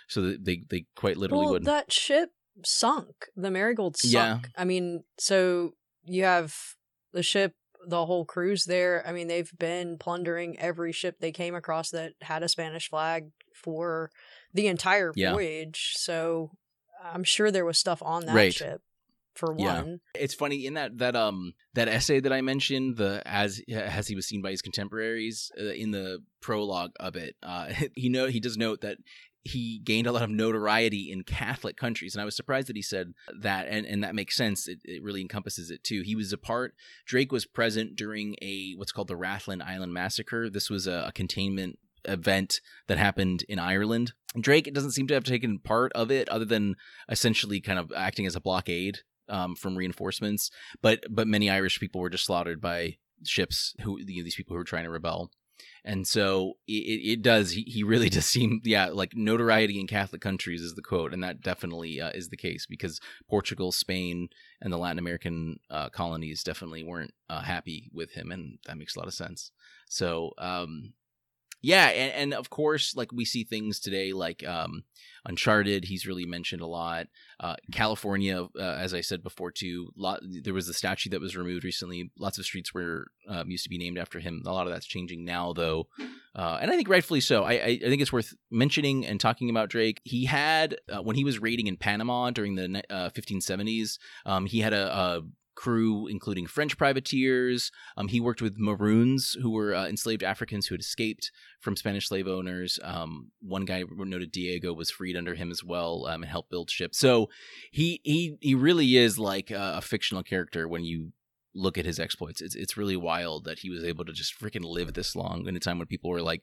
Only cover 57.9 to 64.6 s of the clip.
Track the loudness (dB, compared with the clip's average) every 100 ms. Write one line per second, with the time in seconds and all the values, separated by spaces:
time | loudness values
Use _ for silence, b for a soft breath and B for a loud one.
57.9 | 6 6 4 4 4 4 4 4 4 4
58.9 | 2 -2 0 2 4 6 6 6 2 -2
59.9 | -2 -2 -4 -4 -2 -4 -6 -6 -10 -2
60.9 | 0 0 -4 -6 -4 -4 -4 -6 -6 -6
61.9 | -6 -6 -8 -10 -8 -6 -6 -10 -8 -8
62.9 | -8 B B 0 0 0 -2 0 0 0
63.9 | 0 -2 -2 -6 b b b